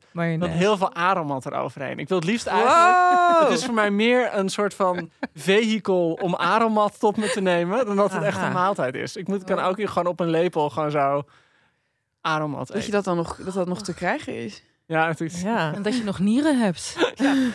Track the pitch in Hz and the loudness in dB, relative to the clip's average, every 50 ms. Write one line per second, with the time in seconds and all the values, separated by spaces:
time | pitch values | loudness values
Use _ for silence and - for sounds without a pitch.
0 | _ _ - 170 170 170 165 160 175 170 160 170 185 208 214 180 190 175 - 175 | _ _ -6 -4 -2 -2 -2 -2 -2 -2 0 2 2 2 2 2 0 -2 -2 -2
1 | 175 185 190 180 156 143 139 131 - 143 - 135 135 139 - - 135 131 131 127 | 0 0 0 0 -2 -4 -6 -6 -6 -6 -6 -4 -4 -6 -6 -8 -10 -8 -8 -8
2 | 147 - 190 180 160 175 233 233 - - 185 185 208 254 311 339 349 370 359 359 | -4 -2 0 0 0 0 -2 -2 -2 0 2 2 4 6 6 6 6 6 6 6
3 | 359 359 359 359 349 349 339 330 311 254 247 240 262 254 233 220 208 208 202 202 | 6 4 4 4 4 4 6 6 4 4 2 0 0 0 0 2 2 2 2 2
4 | 220 240 247 254 240 - - 202 190 185 - - 208 196 - - 196 180 180 175 | 4 4 4 4 2 0 0 -2 -2 -2 -2 -2 -2 -2 -2 0 0 0 0 -2
5 | 170 165 _ _ 269 - _ 151 139 175 196 214 240 220 220 214 - 202 185 180 | -6 -10 _ _ -12 -12 _ -4 0 2 4 4 4 2 0 -2 0 0 2 2
6 | 170 165 165 - 196 180 175 - 170 175 202 226 233 226 214 214 208 202 - - | 2 0 0 -2 -2 -2 -2 0 0 2 2 2 2 2 2 2 2 0 0 0
7 | - 208 202 220 208 196 - 208 190 185 175 170 175 175 196 262 254 208 202 196 | 0 0 0 0 -2 -2 -2 0 0 2 2 2 0 0 0 -2 -2 0 2 2
8 | 202 190 190 175 156 156 185 190 175 139 131 165 180 196 202 180 139 127 127 - | 2 2 0 0 -2 -2 -2 -2 -2 -2 0 0 0 0 0 0 -2 -4 -4 -6
9 | 123 - - - 170 190 196 202 190 185 190 175 143 185 185 214 208 180 - 185 | -8 -8 -10 -10 -6 -6 -6 -6 -4 -4 -2 0 0 -2 -2 -2 -4 -2 -2 -2
10 | 175 175 170 - 175 165 160 165 175 180 - 165 147 143 - 160 156 151 147 147 | -2 -2 -2 -2 -2 0 2 2 0 0 0 -2 -2 -2 -2 -4 -4 -2 0 0
11 | 139 139 143 143 143 - _ _ _ _ _ _ _ _ _ _ _ _ _ _ | 0 0 0 -2 -4 -8 _ _ _ _ _ _ _ _ _ _ _ _ _ _
12 | _ _ _ _ - 165 156 156 151 151 135 131 131 - - 214 - - 202 202 | _ _ _ _ -4 -2 -2 -2 -2 -4 -6 -8 -8 -8 -6 -6 -4 -2 -2 -2
13 | 196 196 175 170 165 - - - - 185 180 196 180 180 180 - - - 165 - | 0 0 -2 -2 -2 -4 -8 -10 -10 -8 -4 -4 -4 -4 -4 -6 -6 -10 -8 -4
14 | 175 180 233 311 - 269 - 117 233 208 - - _ _ _ _ _ - 160 160 | -4 -4 -4 -4 -6 -10 -10 -10 -10 -12 -12 -16 _ _ _ _ _ -4 0 0
15 | 160 165 156 - 170 160 175 175 180 208 233 208 160 151 165 202 190 214 254 247 | 0 0 0 -4 -6 -8 -6 -6 -4 -2 -2 -2 -2 -2 -4 -4 -4 -4 -2 -2
16 | 220 196 190 - 190 208 226 269 302 320 277 247 226 190 165 - - - - - | -4 -4 -4 -2 0 2 2 2 2 2 2 2 2 0 0 -4 -8 -10 -4 -2
17 | 330 - - - 277 277 277 269 262 240 | -2 -2 0 0 0 2 2 2 0 0